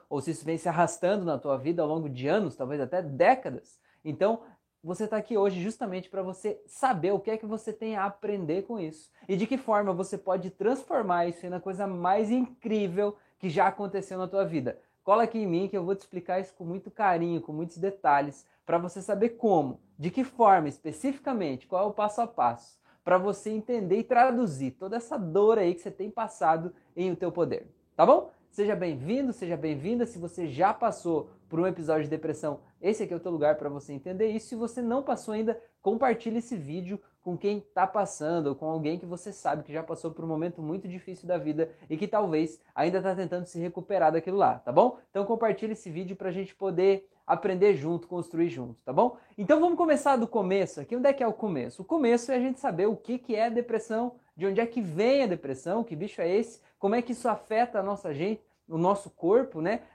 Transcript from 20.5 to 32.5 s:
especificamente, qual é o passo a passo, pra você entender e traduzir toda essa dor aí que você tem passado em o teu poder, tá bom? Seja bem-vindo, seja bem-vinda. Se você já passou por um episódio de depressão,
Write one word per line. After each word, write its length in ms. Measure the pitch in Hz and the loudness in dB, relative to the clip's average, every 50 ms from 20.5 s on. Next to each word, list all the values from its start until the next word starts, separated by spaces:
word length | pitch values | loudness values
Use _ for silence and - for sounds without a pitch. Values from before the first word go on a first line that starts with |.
| 190 175 156 143 | 8 8 6 2
especificamente, 1000 | 139 - - 156 - - - 277 277 - - 294 254 214 180 147 131 127 - - | -4 -8 -8 -10 -8 -4 -4 -4 -4 -4 -4 -4 -2 -2 -2 -2 -4 -6 -6 -2
qual 160 | 190 180 202 | 0 0 0
é 40 | 208 | 0
o 60 | 208 | 0
passo 280 | - 208 208 - - | 0 -2 -2 0 -2
a 60 | 233 220 | -4 -2
passo, 500 | - - 123 117 117 - - - _ _ _ _ _ _ - - | 0 0 0 0 0 -2 -8 -20 _ _ _ _ _ _ 0 4
pra 100 | 185 185 | 4 4
você 320 | 185 208 190 196 - 214 | 4 2 -2 -2 -4 -4
entender 500 | 220 214 214 - 247 226 190 170 190 220 | -4 -4 -4 -2 -2 -2 0 2 0 0
e 40 | 226 | 2
traduzir 680 | - 247 240 247 262 240 240 247 190 143 131 135 127 | 4 6 6 6 6 6 2 0 0 -2 -4 -4 -6
toda 260 | - - 190 190 214 240 | -6 -6 -8 -6 -6 -6
essa 200 | 233 - 311 269 | -6 -6 -6 -6
dor 400 | 185 165 156 196 208 214 226 220 | -4 0 4 6 6 6 6 6
aí 160 | 185 170 180 | 4 2 0
que 60 | 170 | -2
você 100 | - 202 | -6 -12
tem 220 | 190 - 190 - | -10 -10 -10 -8
passado 640 | - - - - - - 185 160 165 165 165 180 - - _ _ - | -6 -6 -6 -6 -4 0 2 2 2 2 0 -6 -10 -14 _ _ -6
em 160 | 170 180 185 | -4 -2 -2
o 60 | 175 | -2
teu 160 | 170 190 170 | -2 -4 -4
poder, 340 | 165 175 165 139 - - - - _ _ _ _ _ | 0 0 0 0 -2 -4 -8 -10 _ _ _ _ _
tá 100 | - 165 | 4 6
bom? 240 | 226 294 349 - - - _ _ _ | 8 8 6 4 0 -10 _ _ _
Seja 240 | _ - 208 208 208 | _ -2 -2 0 0
bem-vindo, 560 | 170 180 170 151 127 131 165 226 269 277 247 | -2 -2 -4 -4 -4 -4 -4 -2 -2 -2 -4
seja 240 | 220 - 190 170 170 | -4 -6 -6 -6 -6
bem-vinda. 500 | 151 151 160 151 135 143 196 240 240 233 | -4 -4 -4 -4 -4 -4 -2 -2 -2 -2
Se 140 | 233 - 175 | -4 -6 -8
você 260 | 170 165 - 185 175 | -12 -10 -8 -6 -6
já 280 | 151 127 139 180 202 220 | -4 0 2 2 2 2
passou 560 | - - - - - - 175 165 147 - - - _ _ - | 2 -2 -2 -2 -2 -2 0 0 0 -2 -4 -12 _ _ -6
por 100 | 165 160 | -2 0
um 80 | 180 | 0
episódio 380 | 190 175 180 160 151 156 156 147 | 0 0 -2 0 0 0 0 0
de 60 | 143 | -2
depressão, 500 | 160 156 156 156 151 - - 151 | -4 -4 -4 -4 -4 -4 -4 -6